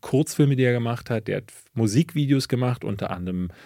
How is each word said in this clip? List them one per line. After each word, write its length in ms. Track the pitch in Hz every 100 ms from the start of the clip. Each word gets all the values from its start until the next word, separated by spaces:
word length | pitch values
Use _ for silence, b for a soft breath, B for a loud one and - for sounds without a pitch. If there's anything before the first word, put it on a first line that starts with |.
Kurzfilme, 540 | - 131 156 - 143 131
die 80 |
er 100 | 127
gemacht 380 | 123 117 120 -
hat. 160 | 113 107
Der 100 | 98
hat 160 | - - - 113
Musikvideos 720 | 110 117 165 151 139 139 -
gemacht, 360 | 123 123 123
unter 280 | - 104 -
anderem 380 | 90 90 92 90 b